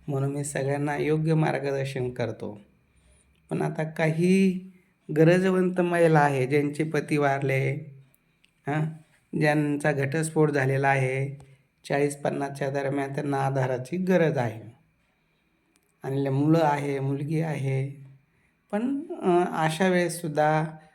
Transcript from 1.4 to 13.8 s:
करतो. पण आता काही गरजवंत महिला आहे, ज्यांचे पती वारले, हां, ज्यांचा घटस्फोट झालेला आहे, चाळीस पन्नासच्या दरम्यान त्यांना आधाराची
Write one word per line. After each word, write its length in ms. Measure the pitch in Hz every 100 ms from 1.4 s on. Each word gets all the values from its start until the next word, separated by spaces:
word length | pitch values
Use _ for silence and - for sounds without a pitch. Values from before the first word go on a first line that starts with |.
| 156 139 139 139 135 135 123
करतो. 500 | 123 113 107 104 104 - _ _ _ _ _ _ _ _
पण 120 | -
आता 220 | 151 160
काही 760 | 156 - 156 160 180 190 190 180 - - _ _ - 151
गरजवंत 640 | 160 180 190 185 185 180
महिला 380 | 175 170 165 156
आहे, 280 | 143 135 131
ज्यांचे 360 | 147 143 147
पती 340 | 156 151 - 151
वारले, 560 | 143 135 135 135 135 151 - - _ _ _ _ _ _ -
हां, 180 | 151 156 160 _ _ _ 170
ज्यांचा 520 | 151 147 147 143 156
घटस्फोट 600 | 139 139 160 160 160 151
झालेला 360 | 143 131 135 139
आहे, 580 | 135 131 135 135 139 - _ _ _ -
चाळीस 340 | 143 143 143
पन्नासच्या 480 | 143 143 139 139 139
दरम्यान 440 | 139 135 143 135
त्यांना 240 | 139 143 139
आधाराची 600 | 135 135 131 127